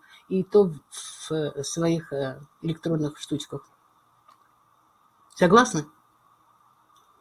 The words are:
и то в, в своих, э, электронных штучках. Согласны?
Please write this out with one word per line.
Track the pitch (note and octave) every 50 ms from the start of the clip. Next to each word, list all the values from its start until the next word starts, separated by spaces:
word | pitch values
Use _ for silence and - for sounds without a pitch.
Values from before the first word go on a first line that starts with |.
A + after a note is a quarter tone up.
| _ - - - _ -
и | F#3 F#3+ F3+
то | - - G#3 G3+ F3+ D#3 C#3+ - _
в, | - - - - - - - -
в | D#3+ D#3+ D3+ C#3+ - C#3+ C#3
своих, | - - E3+ E3 E3 E3 D#3+ D#3+ - C#3+
э, | C#3 C#3 C3 C3 C#3 D3 - _ _
электронных | - D#3+ D#3+ - - E3 E3 D#3 D3+ D3 D3 -
штучках. | - - D#3 C#3+ - - - C#3 - _ _ _ _ _ _ _ _ _ _ _ _ _ - _ _ _ _ _ _ _ _ _ _ _ _ _ _ _ _ _ _ _ -
Согласны? | - F#3 F3 F#3 A#3 B3+ A#3+ - D#3+ D3 - _ _ _ _ _ _ _ _ _ _ _ _ _ _ _ _ _ _ _ _ _ _ _ _ _ _